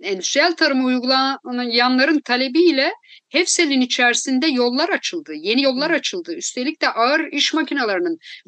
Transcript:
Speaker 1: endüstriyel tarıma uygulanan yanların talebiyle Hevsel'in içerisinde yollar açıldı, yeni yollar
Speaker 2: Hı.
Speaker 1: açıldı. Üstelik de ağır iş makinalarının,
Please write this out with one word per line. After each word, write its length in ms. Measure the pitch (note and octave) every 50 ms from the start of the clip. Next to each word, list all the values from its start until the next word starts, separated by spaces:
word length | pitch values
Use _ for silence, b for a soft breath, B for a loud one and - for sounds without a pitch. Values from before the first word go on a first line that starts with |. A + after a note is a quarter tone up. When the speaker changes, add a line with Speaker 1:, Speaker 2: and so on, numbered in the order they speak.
Speaker 1:
endüstriyel 540 | E3 F#3+ G3 F#3+ F3 - - C#4 D#4 F4+ E4
tarıma 280 | - E4 D4 C4+ C4 C4
uygulanan 840 | B3+ B3 B3+ A#3+ B3+ C4 C4 C4+ C4+ C4+ - - - B3 B3 B3 A#3+
yanların 500 | A#3 A#3+ B3 B3+ B3+ B3+ C4+ D#4 D#4 D4
talebiyle 720 | - - B3 B3 C4 C4 B3+ E4 F4+ E4+ C#4+ C4 C4+ E4+ G#4+ - b b b b b _
Hevsel'in 520 | - D4+ F4+ F4 - - E4+ C#4+ C#4 C4
içerisinde 640 | B3+ B3 - - B3 A#3+ A#3 - - C4+ C4 B3+ D#4
yollar 420 | D#4+ C4+ B3 A#3+ A#3+ B3 C#4 D#4+ F#4+
açıldı, 440 | G4 - - - - E3 D3+ - D#3
yeni 280 | D3+ D#3+ G3 A#3 C4
yollar 300 | C#4 C4+ B3+ B3+ D4 E4
Speaker 2:
Hı. 40 | E4
Speaker 1:
açıldı. 380 | B3+ - - - F3+ E3 E3+ E3
Üstelik 480 | - - - - B3+ B3+ D4 D#4+ -
de 60 | D4+ B3+
ağır 440 | - A3+ A3+ B3 D4 D#4+ D#4 C4+
iş 220 | - D4 - - -
makinalarının, 640 | D#4 D#4 - C#4+ C#4+ B3 G#3+ G3 F3+ F3 E3+ E3 - B B B B B